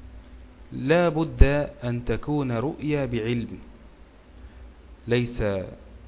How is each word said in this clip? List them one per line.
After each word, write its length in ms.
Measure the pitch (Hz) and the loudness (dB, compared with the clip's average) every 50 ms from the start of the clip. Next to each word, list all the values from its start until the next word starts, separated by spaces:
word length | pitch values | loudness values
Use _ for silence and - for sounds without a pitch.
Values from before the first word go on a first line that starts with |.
| - - - - - - - - - - - - - - | -16 -16 -16 -18 -18 -18 -18 -18 -20 -20 -20 -20 -16 -12
لا 380 | - 127 123 135 156 175 175 170 | -8 -4 2 4 4 6 6 4
بد 340 | 151 156 165 151 127 120 139 135 143 147 147 - - - - | 2 2 0 -2 6 8 8 8 8 4 0 -2 -4 -6 -4
أن 220 | 123 120 120 120 | -2 -2 -2 0
تكون 460 | - 117 110 - - 151 147 139 127 | -2 -2 -2 0 -2 0 0 0 0
رؤية 540 | 120 113 117 143 - - - 151 147 143 139 | 0 0 0 -2 -4 -4 -2 -2 0 0 0
بعلم، 520 | 123 120 117 107 117 120 120 110 98 95 82 - - - - - - - - - - - - - - - - - - - - - - - - - - - - - 117 | 0 0 0 0 0 0 0 -2 -4 -8 -12 -14 -16 -18 -20 -20 -20 -20 -20 -20 -20 -20 -20 -20 -20 -20 -20 -20 -18 -18 -18 -18 -20 -20 -20 -20 -20 -20 -14 -2 0
ليس، 360 | 117 123 123 117 - - 113 104 98 95 92 85 - - - - - - - | 2 2 2 0 -2 -2 0 0 0 0 -4 -6 -10 -14 -18 -18 -18 -18 -18